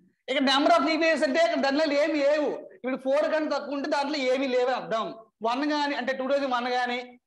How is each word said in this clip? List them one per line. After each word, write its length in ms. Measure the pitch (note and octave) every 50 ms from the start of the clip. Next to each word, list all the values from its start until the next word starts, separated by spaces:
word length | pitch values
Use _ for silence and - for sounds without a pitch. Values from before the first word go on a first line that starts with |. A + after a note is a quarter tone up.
| _ _ _ _ _ -
ఇక్కడ 200 | C4 C#4+ C4+ C4
number 220 | C4 C#4 D4+ E4+
of 160 | E4+ E4 E4+ D#4+
leap 140 | D#4+ D4+
years 220 | E4 D#4+ D#4+ B3+ D#4
అంటే 160 | C#4+ C4 E4
ఇక్కడ 220 | E4 E4+ E4 C#4
దాంట్లో 320 | B3+ C4+ C4+ D4 D#4+ D4+ C#4+
ఏమి 200 | C#4+ D4+ D#4+ D#4
లేవు. 560 | D4 C#4 C#4 D4+ D#4 D4 A#3 D#3+ - - - -
ఇప్పుడు 220 | - - B3+ C4 B3+
ఫోర్ 340 | - C4 C4+ D4+ D#4 D4+
కన్నా 260 | D#4 D#4 D#4 - D4 C4+
తక్కువ 160 | - A#3+ C#4+
ఉంటే 160 | C#4 C4+ D4+
దాంట్లో 280 | D4+ C#4+ C#4 C4+ D#4 D4
ఏమీ 300 | C4 B3+ B3+ A#3+ C#4 C4
లేవని 280 | B3 B3 B3 B3+ B3+
అర్థం. 400 | A3 E3+ E3 G#3+ A3+ G#3 F3 C#3+ - - - _ _ G#3
వన్ 260 | A3+ A#3+ C4 D4 D4
కానీ, 260 | D4+ D4 C#4+ C#4+ C#4+
అంటే 220 | A3+ B3 C4 C4 -
టూ 100 | C4 C4
థౌజండ్ 240 | C#4 C#4 C#4 C4+ B3
వన్ 140 | A#3+ A#3+ B3+
కానీ, 520 | B3 B3 B3 B3 B3 B3 B3 - - - _